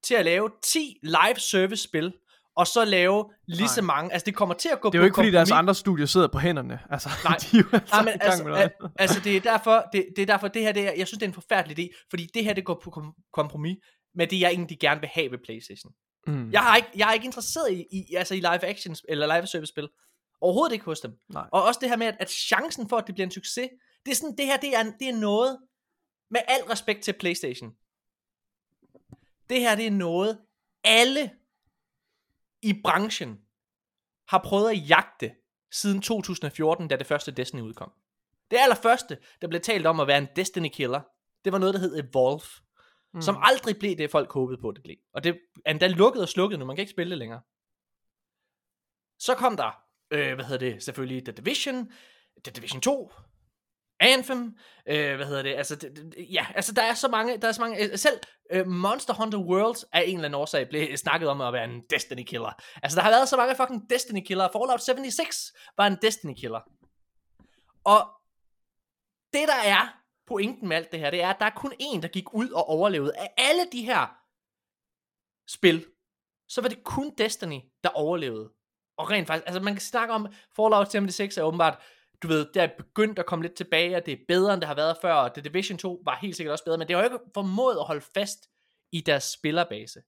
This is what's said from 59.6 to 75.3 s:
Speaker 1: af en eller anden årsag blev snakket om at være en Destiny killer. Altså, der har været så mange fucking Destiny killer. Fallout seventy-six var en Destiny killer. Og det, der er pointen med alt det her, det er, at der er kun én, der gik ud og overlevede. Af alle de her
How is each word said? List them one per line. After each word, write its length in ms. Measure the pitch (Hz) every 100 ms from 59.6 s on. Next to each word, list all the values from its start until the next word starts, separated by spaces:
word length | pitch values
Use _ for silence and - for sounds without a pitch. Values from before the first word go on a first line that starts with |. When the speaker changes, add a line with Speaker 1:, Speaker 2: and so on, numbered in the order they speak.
| 220 233 -
Speaker 1:
af 100 | 170 175
en 80 |
eller 100 | 185
anden 100 | 151 143
årsag 280 | 147 151 127
blev 280 | 151 151 139
snakket 320 | - 160 160
om 120 | 139
at 120 | 127
være 120 | 123
en 180 | 117 120 -
Destiny 320 | 147 - 127 120
killer. 260 | 117 113 - - -
Altså, 140 | 143 160
der 60 |
har 80 | 185
været 180 | 226 262
så 80 | 262
mange 200 | 247 262
fucking 340 | 262 240 -
Destiny 300 | 247 - 202 185
killer. 220 | 190 185
Fallout 280 | 208 254 247
seventy-six 720 | - 254 269 - 320 - - _ - -
var 100 | 202
en 100 | 190
Destiny 320 | 220 214 160
killer. 260 | 127 120 110 - _ _ _ _ _ _ _ _ _ _ _
Og 240 | - 214 - - _ _ _ _ _ _ _ _ _ _ _
det, 160 | 285 302
der 140 | 269
er 320 | 214 196 240 - _ _ _
pointen 420 | 220 208 262 196
med 80 | 160
alt 160 | 165
det 80 | 165
her, 100 | 147
det 120 | 175
er, 80 | 175
at 60 | 196
der 60 | 214
er 40 | 214
kun 160 | 277 254
én, 180 | 277 214
der 80 | 165
gik 260 | 185 196
ud 160 | 220 247
og 180 | - 170
overlevede. 480 | 156 202 175 139 -
Af 180 | 196 -
alle 260 | 254 339 359
de 100 | 247
her 220 | 226 220 131 - _ _ _ _ _ _ _ _ _ _ _